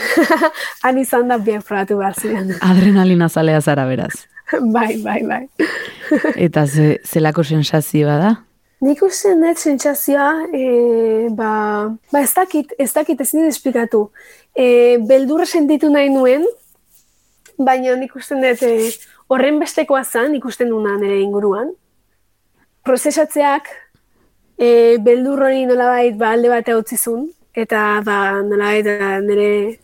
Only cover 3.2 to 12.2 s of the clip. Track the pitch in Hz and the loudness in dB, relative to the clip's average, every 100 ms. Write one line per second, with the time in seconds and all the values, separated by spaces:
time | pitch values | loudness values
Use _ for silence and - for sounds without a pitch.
3.2 | 165 165 160 156 147 143 131 127 - - | 2 2 2 2 2 0 -2 -4 -6 -10
4.2 | - - - 311 240 226 220 220 208 214 | -16 -20 -6 -2 0 0 -2 -4 -6 -6
5.2 | 226 220 262 - 311 - - - - 302 | -4 -6 -8 -4 -4 -4 -12 -14 -2 -2
6.2 | 302 - 170 156 143 147 151 - - 165 | 0 0 0 2 0 2 2 2 -2 -2
7.2 | 156 156 147 156 143 156 147 151 147 147 | 0 0 -2 0 0 -2 0 0 0 2
8.2 | 196 226 _ _ _ _ 269 285 392 - | 0 0 _ _ _ _ -2 2 0 0
9.2 | 403 339 330 330 320 269 294 285 - 277 | 0 2 2 0 -2 0 -2 -2 -2 0
10.2 | 285 320 330 285 262 240 240 226 226 220 | 0 -2 -4 -4 0 2 2 2 0 0
11.2 | 233 214 220 214 208 208 214 220 _ 285 | -2 -4 -2 -2 -2 -4 -4 -8 _ -2